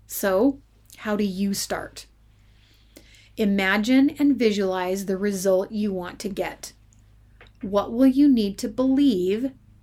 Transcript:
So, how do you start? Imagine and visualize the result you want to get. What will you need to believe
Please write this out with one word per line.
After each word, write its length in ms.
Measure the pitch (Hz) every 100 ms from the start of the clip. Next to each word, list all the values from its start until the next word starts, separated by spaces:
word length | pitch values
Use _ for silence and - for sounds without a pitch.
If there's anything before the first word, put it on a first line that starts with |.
| _
So, 480 | - 202 185 269 277 _ _ _ -
how 180 | 220
do 80 | 208
you 320 | 208 185 202
start? 520 | 196 - 175 - - - _ _ _ _ _ _ _ _ - - - _ -
Imagine 760 | 208 196 190 208 214 262 277 -
and 180 | 294 247
visualize 720 | 226 202 190 185 180 190 196
the 100 | 190
result 540 | 208 196 190 185 -
you 220 | 220 208
want 260 | 185 175 -
to 100 | 202
get. 440 | 196 165 - - - _ _ _ _ _ _ - _
What 300 | 202 202 -
will 160 | 233 269
you 200 | 262 294
need 300 | 240 202 196
to 100 | 247
believe 840 | 214 262 269 285 190 180 214 269 - _ -